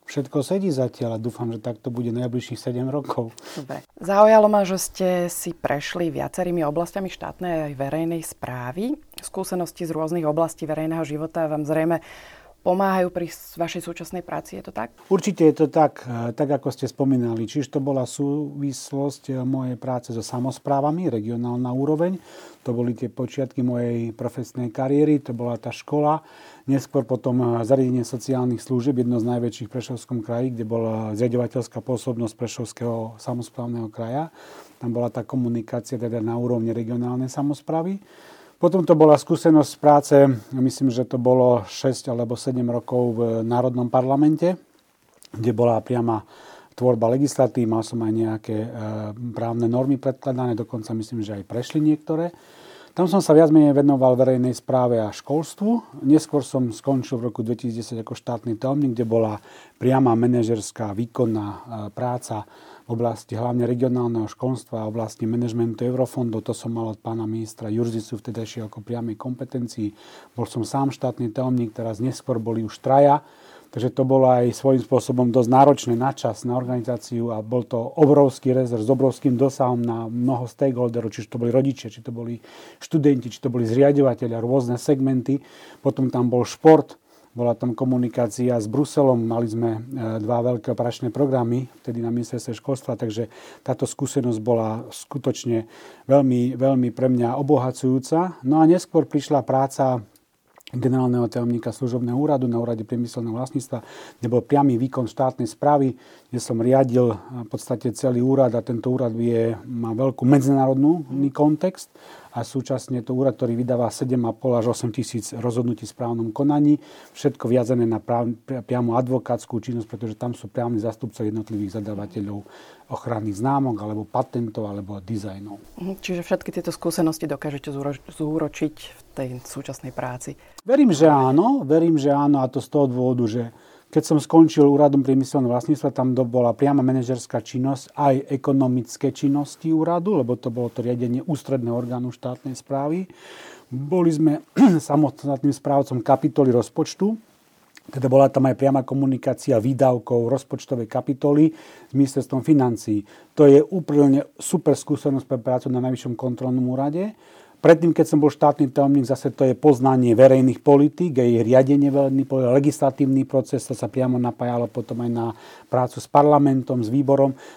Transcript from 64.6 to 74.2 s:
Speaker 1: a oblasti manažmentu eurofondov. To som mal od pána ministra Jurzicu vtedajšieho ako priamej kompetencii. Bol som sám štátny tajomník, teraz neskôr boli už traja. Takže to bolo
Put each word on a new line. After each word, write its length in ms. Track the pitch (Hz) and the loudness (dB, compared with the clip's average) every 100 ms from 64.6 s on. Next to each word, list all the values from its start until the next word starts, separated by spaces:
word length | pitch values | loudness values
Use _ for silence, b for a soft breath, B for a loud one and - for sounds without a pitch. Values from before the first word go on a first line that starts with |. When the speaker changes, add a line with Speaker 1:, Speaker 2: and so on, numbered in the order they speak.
| - 113 | -8 -10
Speaker 1:
a 80 | 110 | -8
oblasti 320 | 113 110 - | -6 -8 -6
manažmentu 640 | 113 120 120 117 117 110 123 | -4 -2 -2 -2 -2 -2 -4
eurofondov. 560 | 123 127 - 120 110 | -2 -2 -2 -4 -4
To 80 | 107 | -6
som 240 | 113 117 | -8 -6
mal 160 | 113 113 | -6 -6
od 80 | 110 | -8
pána 240 | 120 113 | -8 -8
ministra 480 | 110 113 110 - 113 | -6 -6 -8 -12 -6
Jurzicu 480 | 107 117 113 107 110 | -4 -2 -4 -8 -12
vtedajšieho 480 | - 113 110 - 107 | -10 -10 -10 -10 -12
ako 160 | 110 | -14
priamej 320 | 107 120 117 | -10 -8 -8
kompetencii. 800 | 107 131 127 135 127 120 - 104 B B B B | -8 -10 -10 -8 -8 -8 -6 -8 B B B B
Bol 80 | - 113 | -8 -6
som 160 | - 107 | -6 -4
sám 240 | 135 139 | -2 -2
štátny 400 | 131 127 120 120 | -2 -6 -4 -6
tajomník, 400 | 107 127 127 117 | -4 -2 -2 -2
teraz 320 | 107 113 107 | -6 -8 -4
neskôr 400 | 131 - - 120 | -6 -6 -4 -4
boli 240 | 110 113 107 | -2 -4 -6
už 160 | - | -6
traja. 400 | 123 135 143 143 B B B B B | 2 4 6 4 B B B B B
Takže 240 | - 120 | -6 -4
to 80 | - | -2
bolo 240 | 131 135 | 2 4